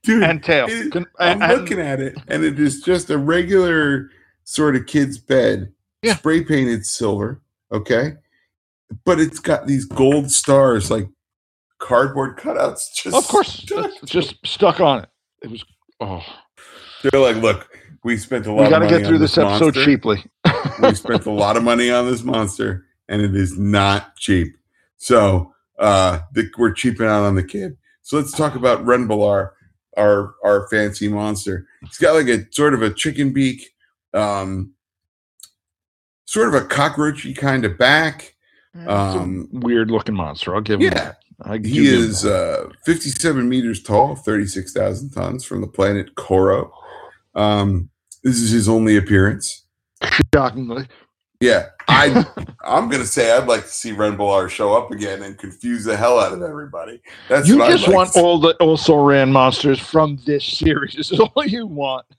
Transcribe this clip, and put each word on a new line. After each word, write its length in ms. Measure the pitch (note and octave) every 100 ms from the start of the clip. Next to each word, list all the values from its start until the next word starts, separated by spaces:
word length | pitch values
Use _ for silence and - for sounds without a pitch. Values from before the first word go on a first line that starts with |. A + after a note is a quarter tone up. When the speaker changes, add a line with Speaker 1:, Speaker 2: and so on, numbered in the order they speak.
Speaker 1:
Dude, 180 | - A3
Speaker 2:
And 200 | E3 D#3+
tail. 240 | - D3+ A2+
Speaker 1:
it, 240 | A#3 A3+
Speaker 2:
Con-, 140 | F3 F3 -
Speaker 1:
I'm 240 | F3 F#3
Speaker 2:
and 100 | E3+ C4
Speaker 1:
looking 200 | F3 F#3+
at 180 | D3+ C3+
it, 160 | C3+ - -
and 160 | D3+
it 160 | D#3 C#3+
is 200 | D3 C3+
just 300 | - F3+ F3
a 80 | D3+
regular 880 | C#3 F3 F3 G3 F3+ D#3+ D3 C3+ C3 _ _ _
sort 320 | - - D3+ C3
of 100 | -
kid's 320 | D3+ C3+ F#2
bed, 540 | _ A2 A2 G2+ F#2+ _ _ _
Speaker 2:
Yeah. 120 | A3+ F3+
Speaker 1:
spray 280 | D#3 D#3+
painted 420 | E3 D3+ B2 A2+ G2
silver, 540 | - A2 G2+ A2 C#3 _ _ _
okay? 420 | A2 G2+ A#2+ D3 D3 _ _ _ _ _ _ _ -
But 140 | - E3
it's 220 | D#3 -
got 260 | - D3+ C3+
these 180 | C#3
gold 460 | - - C3+ D3 C3+
stars, 600 | - - C#3 C3+ A#2 F2+
like 180 | A2+ G2 _ _ _ _ _ _ _
cardboard 560 | - B2 C#3 C#3 C3+ -
cutouts 540 | D4 - - - -
just 220 | - C#4+ C4+
Speaker 2:
Of 100 | -
course. 260 | G#4 -
Speaker 1:
stuck 340 | - - G#4 G4+
Speaker 2:
It's 140 | G4
Speaker 1:
to 60 | C#3
Speaker 2:
just 300 | F3+ - - -
stuck 340 | - G3+ -
on 200 | E3 B2+
it. 80 | - _ _ _
It 80 | -
was, 140 | A2+ - _ _ _
oh. 220 | G#2+ F2+ - - _ _ - - - - C3+
Speaker 1:
They're 100 | C3+
like, 160 | C3 A2
"Look, 320 | A2+ G2 - - _ -
we 120 | A#2 A2+
spent 300 | - B2+ G#2+
a 60 |
Speaker 2:
We 60 | G#2+
Speaker 1:
lot 60 | G#2+
of 40 |
Speaker 2:
gotta 140 | G#2
Speaker 1:
money 140 | G#2 -
Speaker 2:
get 80 | G#2
through 100 | G#2+
Speaker 1:
on 40 |
Speaker 2:
this 120 | G2+
Speaker 1:
this 100 | -
Speaker 2:
episode 300 | G#2 G#2 D3+
Speaker 1:
monster. 100 | C3
Speaker 2:
cheaply. 400 | C#3+ C3 A#2 G2 - _
<laughs> 360 | - - - -
Speaker 1:
We 140 | C4
spent 320 | G2+ - A#2 -
a 40 |
lot 240 | G#2 G2+ A2+
of 80 |
money 260 | A#2 A#2+ B2
on 160 | B2 B2
this 160 | A#2+
monster, 600 | A#2+ A#2 G#2 - A2 F#2+ _ _ -
and 120 | G#2
it 140 | G2+
is 240 | F#2+ F2+ E2+
not 580 | G2+ G#2 G2 G2+ - _
cheap." 380 | - F#2 D#2+ - _ _ _ _
So, 540 | - B2 G2+ F#2+ E2+ _ _ -
uh, 420 | G#2 G2 F#2 F2 F2
the, 160 | G#2+ A2 -
we're 140 | A#2
cheaping 340 | F#2+ B2+ G#2 A2+
out 180 | G#2
on 100 | G2+
the 80 | F#2+
kid. 340 | F#2 G2+ F#2 C#2+ _ _
So 140 | - D3+
let's 160 | C#3
talk 220 | - D3+ C3
about 280 | B2 G#2
Renbolar, 680 | A#2+ B2 A#2 G#2 G#2 G2+ G2 _ _ _ _ -
our, 380 | G#2 G2+ G2+ _
our 240 | G#2 G2+ G#2
fancy 400 | A2 G#2 G2+ G#2
monster. 580 | G#2 G#2+ G2+ - F#2 - _
He's 160 | - -
got, 160 | E3
like, 120 | D#3+ C3
a 180 | A2+ G2
sort 220 | - D3
of 80 | C3
a 80 | A2
chicken 400 | - D#3+ C#3+ C#3
beak, 380 | C3+ C3 G#2+ - _ _ _ _
um, 600 | G2+ G#2 G2 F#2+ F#2+ G2 _ _ _ _ _ _ _ - _ _ _ _ _ _ _
sort 240 | - G#3+ A3+
of 60 |
a 100 | C#3+ -
cockroachy 680 | - D3 C#3+ D3+ D3 C3
kind 320 | C3 C#3 C3
of 140 | A2 F2
back. 560 | B2 D3+ D#3+ C#3 - _ _ _ _
Speaker 2:
Yeah, 80 | E3+
it's 340 | E3+ G2+ G2 F#2
a 40 |
Speaker 1:
Um, 280 | F2+ F#2 -
Speaker 2:
weird 380 | B2+ A#2+ A#2 A2
looking 240 | A2 - G2+
monster. 380 | D#2+ D2+ -
I'll 60 | G2
give 200 | G#2+ G#2
him 60 | F#3+
Speaker 1:
yeah. 80 |
Speaker 2:
that. 240 | - D#2 - _ _
I 160 | - A2
give 140 | A2
Speaker 1:
He 160 | C#3+ C#3+
Speaker 2:
him 60 | B2
Speaker 1:
is, 220 | A2+ F#2+
Speaker 2:
that. 100 | G#2
Speaker 1:
uh, 360 | F#2 E2+ D2+ - -
fifty-seven 640 | - E3 D3 C3+ E3+ C3+ A#2+
meters 340 | B2+ A#2 G2+
tall, 320 | - G#2 - C#3
thirty-six 560 | - G#2+ G2+ G2 F#2
thousand 380 | G2 G2 G2 C#3
tons 340 | F#2 F2+ -
from 160 | - G2
the 60 | G2
planet 460 | - G2 G2+ G2 -
Koro. 560 | - F#2+ F#2+ G2 - - - - - _ _ -
Um, 520 | G#2 G#2 G2+ F#2 F2 _ _ -
this 120 | C3 A#2+
is 120 | A#2
his 180 | A#2 G#2
only 280 | A2+ A2 G#2
appearance. 680 | F#2+ G2+ G2 - - - _ _ _ _ - - -
Speaker 2:
Shockingly. 540 | D3 C3 A#2 B2 A#2+ C3 _ _ _ _ _
Speaker 1:
Yeah. 260 | B2 G2+ - _ -
I, 360 | B2+ C#3+ C3+ E3 - -
Speaker 2:
<laughs> 180 | -
Speaker 1:
I'm 240 | - C3+ A3+
gonna 160 | C3+
say 280 | A2+ - A#2 A#2+
I'd 120 | B2
like 140 | A2+
to 60 | -
see 220 | - A#2
Renbolar 580 | G#2 G#2+ G2+ G2+ G2 F#2
show 260 | - G#2
up 160 | A2+ B2
again 300 | A2 G2+ G2
and 120 | G2 F#2+
confuse 480 | G2 F#2 A#2+ A#2+
the 120 | G#2+ G#2
hell 220 | A#2 A#2+
out 120 | F#2+
of 80 | F#2
everybody. 580 | F2 D2+ C#3+ E2+ E2+ A#2 - - -
That's 200 | C3+ D3
Speaker 2:
You 100 | C4+
Speaker 1:
what 100 | -
I'd 40 |
Speaker 2:
just 140 | - F#3
Speaker 1:
like 80 | F#3+
Speaker 2:
want 100 | F3+
Speaker 1:
to 40 |
see. 60 | F#3
Speaker 2:
all 180 | F3 E3+
the 160 | D#3+ E3
Also 360 | D#3+ D#3 - D3+
Ran 360 | C#3+ C#3 C3
monsters 480 | C3+ C3 B2 D3 C3
from 380 | - D#3+ D3+ C#3+
this 200 | D3 C#3+
series 500 | - - D#3+ D3 C#3
<laughs> 160 | C#3 D3+
is 80 | F3+
all 260 | A3 -
you 220 | C#4+ A#3 A3
want. 400 | D3 C#3 C3 -